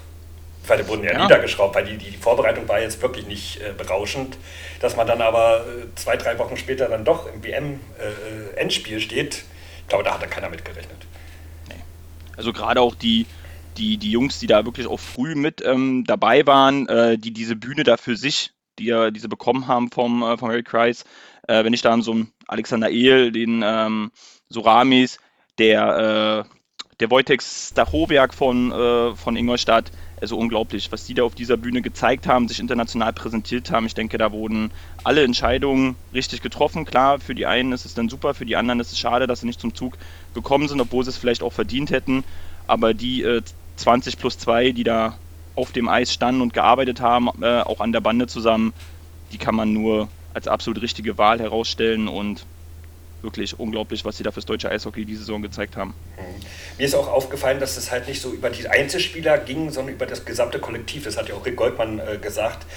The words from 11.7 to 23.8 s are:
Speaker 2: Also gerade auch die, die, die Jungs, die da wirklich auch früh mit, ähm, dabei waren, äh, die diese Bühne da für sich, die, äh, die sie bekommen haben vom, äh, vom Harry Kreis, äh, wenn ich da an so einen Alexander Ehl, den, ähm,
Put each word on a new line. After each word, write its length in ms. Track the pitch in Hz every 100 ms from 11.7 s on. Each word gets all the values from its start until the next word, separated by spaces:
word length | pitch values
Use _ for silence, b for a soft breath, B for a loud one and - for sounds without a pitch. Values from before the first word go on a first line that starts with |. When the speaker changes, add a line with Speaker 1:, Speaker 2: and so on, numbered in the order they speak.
| - - - - - - -
Speaker 2:
Also 160 | 110
gerade 260 | - 107 123
auch 140 | 123
die, 320 | - 120 113 113 B B B B -
die, 200 | 107 107
die 140 | 107
Jungs, 260 | 113 135 -
die 80 | 117
da 160 | 107
wirklich 220 | 113 120 117
auch 140 | 85
früh 340 | - - 151
mit, 300 | 147 151 - -
ähm, 380 | 131 131 127 120
dabei 400 | 104 107 127 151
waren, 420 | 139 135 139 127
äh, 300 | 117 117 113
die 140 | 113
diese 240 | 110 113 110
Bühne 280 | 120 120
da 140 | 127 117
für 180 | - 110
sich, 360 | 135 - - _ _ -
die, 120 | 110
äh, 220 | 113 110
die 80 | 107
sie 80 | 110
bekommen 400 | 110 - 127 127
haben 220 | 123 120
vom, 300 | - 120 120
äh, 160 | 117 117
vom 120 | 120
Harry 140 | 120
Kreis, 420 | 117 117 117 120 - B B B -
äh, 160 | 110
wenn 100 | 110
ich 80 | 117
da 100 | 120
an 120 | 117
so 80 | 113
einen 200 | 113 110 _ -
Alexander 440 | 110 110 117 110
Ehl, 400 | 110 131 131 123
den, 300 | 113 117 117 107
ähm, 460 | 110